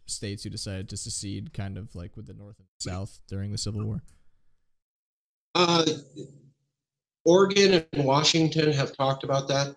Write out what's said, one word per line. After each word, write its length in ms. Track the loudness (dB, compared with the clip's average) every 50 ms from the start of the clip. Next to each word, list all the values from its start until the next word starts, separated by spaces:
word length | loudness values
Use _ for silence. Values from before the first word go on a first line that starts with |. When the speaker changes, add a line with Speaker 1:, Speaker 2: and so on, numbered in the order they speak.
| -12
Speaker 1:
states 380 | -12 -10 -8 -6 -8 -8 -8 -8
who 60 | -10
decided 360 | -10 -8 -8 -8 -8 -8 -8 -8
to 60 | -10 -10
secede, 540 | -10 -8 -8 -8 -6 -6 -8 -8 -8 -10
kind 240 | -10 -8 -8 -8 -8 -10
of 180 | -12 -12 -12
like 200 | -14 -14 -14 -14
with 120 | -16 -18 -16
the 60 | -18
North 260 | -18 -20 -20 -20 _
and 80 | _ _ _ -12
South 400 | -10 -8 -6 -8 -8 -10 -12 -16 -16 -10
during 240 | -8 -6 -6 -6
the 60 | -6 -6
Civil 260 | -6 -6 -4 -4 -4
War? 200 | -4 -6 -6 -8 -12 -20 -20 _ -20 _ _ _ _ _ _ _ _ _ _ _ _ _ _ _ _ _ _ _ _ _ _ _ _ 2
Speaker 2:
Uh, 280 | 2 4 4 6 4 4 2 0 -4 -8 -16 -18 -18 -18 -18 -18 -20 _ -20 _ _ _ _ _ _ _ _ _ _ _ _ _ _ 4
Oregon 580 | 6 6 8 6 6 4 4 6 6 6 4 2 0
and 140 | -2 0 2
Washington 680 | 4 4 4 4 4 4 4 2 2 2 2 2 2
have 240 | 2 2 0 -2 -2
talked 280 | -2 0 0 0 -2 -2
about 240 | -2 -2 -2 0 0
that. 280 | 0 0 0 -2 -6